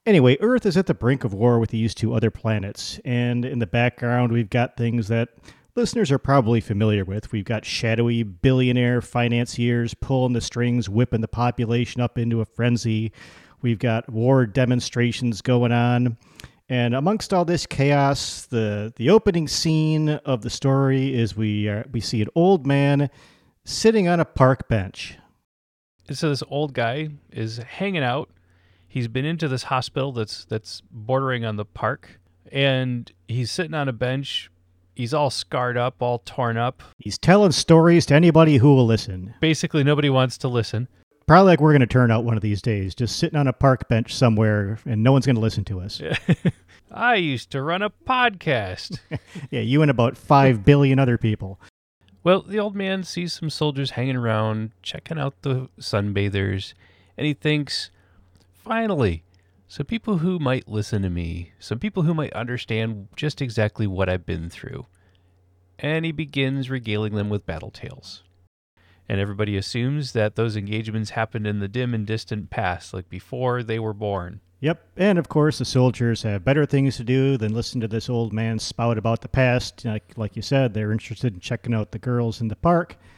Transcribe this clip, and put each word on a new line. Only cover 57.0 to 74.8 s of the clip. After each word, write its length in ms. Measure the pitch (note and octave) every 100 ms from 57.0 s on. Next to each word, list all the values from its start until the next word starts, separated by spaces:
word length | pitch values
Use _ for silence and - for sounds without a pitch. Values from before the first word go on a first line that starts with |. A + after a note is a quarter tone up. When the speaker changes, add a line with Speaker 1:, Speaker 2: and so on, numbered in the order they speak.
| _ -
Speaker 2:
and 100 | D3
he 60 |
thinks, 580 | C#3+ D3+ D3+ C#3 - - _ _ _ _ _ _
"Finally, 720 | _ - A3 A3 E3+ A2 E2 - _ _ _ _
some 180 | - C#3+
people 320 | A3+ - F#3
who 200 | F3 F3+
might 300 | C#3 C3 -
listen 320 | G#2+ G2+ G#2
to 80 | F#2+
me, 440 | F2 E2 E2+ F2 _
some 200 | - B2
people 240 | G#3+ G3
who 100 | D#3+
might 200 | D#3+ C#3+
understand 720 | - A#2+ B2 - A2 A2+ G#2+ F#2+ -
just 240 | D3 -
exactly 460 | C3 A2+ G#2 - G#2
what 240 | F#2 F#2
I've 160 | F#2 F2
been 240 | E2+ E2+
through." 360 | - - - - _ _ _ _ _ _ _ _ -
And 260 | D3 D#3+
he 80 | E3
begins 560 | D3+ D3 C#3 C3+ C3+ B2+
regaling 460 | C3 A2+ G#2+ G#2+
them 160 | G#2+ G#2
with 160 | G#2 -
battle 240 | D#2+ -
tales. 520 | - A2 - - - _ _ _ _ _ _ _ _ -
And 100 | G2+
everybody 360 | G2+ G2+ G#2+ G2
assumes 560 | - A#2+ B2+ D3 C3+
that 240 | A#2 G#2+ -
those 200 | A2+ G#2+
engagements 540 | G2 G#2+ A2 A2 G#2
happened 340 | - A2 A2+
in 140 | G#2 G#2
the 80 | G2+
dim 260 | A#2 B2
and 140 | A#2 G2+
distant 440 | A2 - G#2+ F#2
past, 440 | - F#2+ F2 -
like 140 | F#2+ F#2
before 560 | F#2 - B2+ B2+ B2
they 160 | A2+ A2+
were 120 | A2
born. 480 | G#2 G#2+ G2 F2 - _ -
Speaker 1:
Yep, 200 | C#3 F3